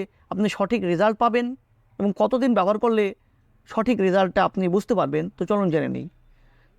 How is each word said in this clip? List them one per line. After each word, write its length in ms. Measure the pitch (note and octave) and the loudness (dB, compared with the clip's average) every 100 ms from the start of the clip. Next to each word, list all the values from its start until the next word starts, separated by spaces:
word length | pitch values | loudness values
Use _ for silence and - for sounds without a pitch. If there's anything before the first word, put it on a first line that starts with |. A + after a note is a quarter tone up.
| G3 _ - | -2 _ -8
আপনি 180 | F#3 G#3 | -2 -2
সঠিক 320 | - G3 A3+ | -2 -2 0
রেজাল্ট 340 | F3+ E3+ G#3+ G#3+ | 0 2 2 2
পাবেন 380 | A#3 A#3+ A#3+ C4 _ _ _ - | 0 0 -2 -8 _ _ _ -4
এবং 140 | G3+ - | -2 0
কতদিন 340 | G#3+ B3+ C4 | 0 2 2
ব্যবহার 260 | G#3 F#3 G#3 | 2 2 0
করলে 360 | A#3+ A3 G3 - _ _ _ _ - | 0 0 0 -4 _ _ _ _ -8
সঠিক 320 | - A3 G#3 | -2 0 2
রেজাল্টটা 420 | F#3+ F#3+ F#3+ - | 2 2 2 2
আপনি 200 | F3+ - F#3 | 0 0 0
বুঝতে 260 | G3 - G3 | 0 0 0
পারবেন, 340 | C#3 D3+ F3+ | 0 -2 -4
তো 120 | - F3 | -6 -2
চলুন 220 | G#3 F#3+ | 0 0
জেনে 180 | D#3 C3 | 0 -2
নিই। 200 | B2+ D3 - _ _ _ _ _ | -6 -10 -16 _ _ _ _ _